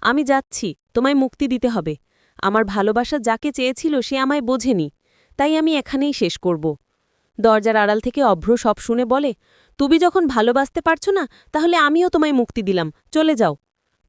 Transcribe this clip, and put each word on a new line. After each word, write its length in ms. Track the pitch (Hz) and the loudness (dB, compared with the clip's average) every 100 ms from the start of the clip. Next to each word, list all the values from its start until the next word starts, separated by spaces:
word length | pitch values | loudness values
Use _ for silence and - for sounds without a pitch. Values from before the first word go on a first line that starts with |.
"আমি 220 | - 269 | -2 0
যাচ্ছি, 520 | 277 269 - - 196 - _ | 0 0 -2 -8 -8 -8 _
তোমায় 220 | - 262 285 | -2 0 2
মুক্তি 300 | 262 - 277 | 0 -2 -4
দিতে 220 | 247 240 | -2 -2
হবে। 260 | 226 160 151 _ _ _ - | -4 -6 -8 _ _ _ -6
আমার 280 | 196 214 208 | 0 0 0
ভালোবাসা 520 | 202 202 214 240 294 | 0 0 0 -2 -2
যাকে 320 | 226 226 294 | -2 -2 -4
চেয়েছিল 500 | - 254 262 320 285 | -4 -4 -2 -2 -2
সে 160 | 226 269 | -2 -2
আমায় 240 | 269 294 | -2 -2
বোঝেনি, 500 | 233 262 247 202 147 - _ _ _ - | -2 -2 0 -2 -2 -8 _ _ _ -2
তাই 200 | 285 311 | 0 2
আমি 200 | 320 302 | 0 0
এখানেই 360 | - 269 285 | -2 -2 -2
শেষ 240 | 277 175 - | 0 -2 -2
করব।" 380 | 180 165 156 143 _ _ _ _ _ - | -4 -2 -4 -6 _ _ _ _ _ 0
দরজার 360 | 220 220 214 220 | 2 4 2 2
আড়াল 240 | 208 214 | 2 0
থেকে 240 | 247 285 | -2 0
অভ্র 340 | 254 185 175 240 | 2 2 2 0
সব 180 | 226 208 | 0 -2
শুনে 280 | - 233 240 | -2 -2 0
বলে, 280 | 262 285 - _ _ _ - | 0 -2 -4 _ _ _ -2
"তুমি 200 | 277 320 | 2 4
যখন 280 | 349 381 320 | 4 2 2
ভালোবাসতে 540 | 240 226 247 277 - | 2 2 2 0 -2
পারছো 300 | 330 320 - | -2 0 0
না, 160 | 392 285 _ _ | -2 -2 _ _
তাহলে 240 | 302 339 339 | -2 2 2
আমিও 320 | 294 311 349 | 2 2 2
তোমায় 220 | 330 302 | 2 2
মুক্তি 300 | 269 233 - | 0 -2 -4
দিলাম, 320 | 190 185 160 - _ | -2 -2 -4 -8 _
চলে 240 | 311 311 269 | 0 0 2
যাও।" 200 | 190 143 _ _ _ _ | 0 -2 _ _ _ _